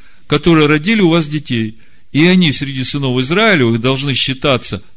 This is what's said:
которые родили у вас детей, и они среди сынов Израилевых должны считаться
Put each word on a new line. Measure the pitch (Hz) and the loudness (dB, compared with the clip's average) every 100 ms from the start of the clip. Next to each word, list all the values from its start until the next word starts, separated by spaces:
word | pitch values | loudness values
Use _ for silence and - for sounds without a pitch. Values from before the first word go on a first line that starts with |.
| - - - | -20 -20 -4
которые | 147 175 165 147 | 0 4 4 4
родили | 151 165 226 | 2 2 2
у | 175 | 2
вас | 170 151 | 2 -2
детей, | 151 - 120 110 - - - - | -6 -4 -4 -6 -8 -18 -20 -4
и | 135 170 | 2 4
они | 185 170 | 4 2
среди | 123 139 135 | 0 -6 -6
сынов | 123 147 135 127 | -6 -4 -2 -2
Израилевых | 131 175 226 175 117 117 | 0 2 2 4 2 2
должны | 123 135 143 | 0 -2 -2
считаться | 127 - 131 147 123 - 95 - | -4 -4 -2 0 -2 -2 -10 -12